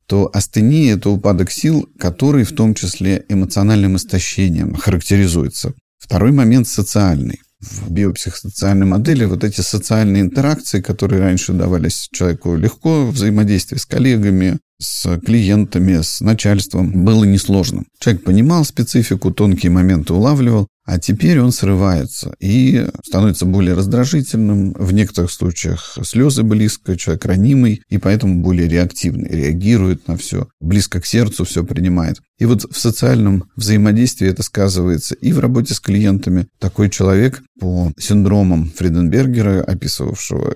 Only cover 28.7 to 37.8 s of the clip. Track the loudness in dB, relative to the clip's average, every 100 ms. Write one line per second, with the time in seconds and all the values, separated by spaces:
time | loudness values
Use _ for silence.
28.7 | 2 0 -2 -4 -4 -4 -2 -2 0 2
29.7 | 2 2 -2 -4 -8 -6 -8 -8 _ -2
30.7 | 0 0 -6 -2 0 0 -2 -4 -4 -4
31.7 | -2 0 0 -2 -6 _ _ 0 0 -2
32.7 | -4 -4 0 0 2 2 0 -4 -6 0
33.7 | 2 4 2 0 0 -2 -2 -4 -2 -2
34.7 | 0 0 -2 -4 -4 -2 0 0 0 -2
35.7 | -6 -2 0 2 0 0 -2 -2 _ -6
36.7 | 0 -2 2 2 2 2 -2 -14 _ -4
37.7 | -2